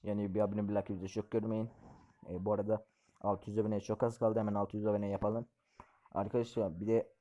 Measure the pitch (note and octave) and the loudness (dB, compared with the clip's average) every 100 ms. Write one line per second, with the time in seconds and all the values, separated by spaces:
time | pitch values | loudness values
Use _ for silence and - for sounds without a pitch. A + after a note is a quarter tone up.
0 | - G#2 G#2 G2 G#2+ G#2 G#2 G#2 G2 F#2+ | -2 -2 0 2 2 2 0 0 0 -6
1 | F#2+ G#2+ G2+ A#2 G#2+ A2 A2+ - - - | -4 -6 -2 -2 0 -2 -4 -8 -20 -20
2 | - _ - F2+ G2 G#2 G#2 G#2+ - _ | -20 _ -10 -4 0 0 2 0 -2 _
3 | _ _ G2+ G2 - G#2+ G#2+ G#2 - G#2+ | _ _ -2 -2 -2 0 0 0 -2 0
4 | A#2+ A2+ A2+ G#2+ G#2+ G2+ G2+ G#2+ G#2+ G#2 | 0 2 2 2 0 0 -2 0 2 2
5 | G2+ G2 G#2+ A2+ A#2 _ _ _ - _ | 0 0 0 -2 -6 _ _ _ -20 _
6 | _ - G2+ A#2+ A#2 - G2+ E2 G2+ A2+ | _ -4 0 0 0 0 -2 -2 2 2
7 | - _ | 2 _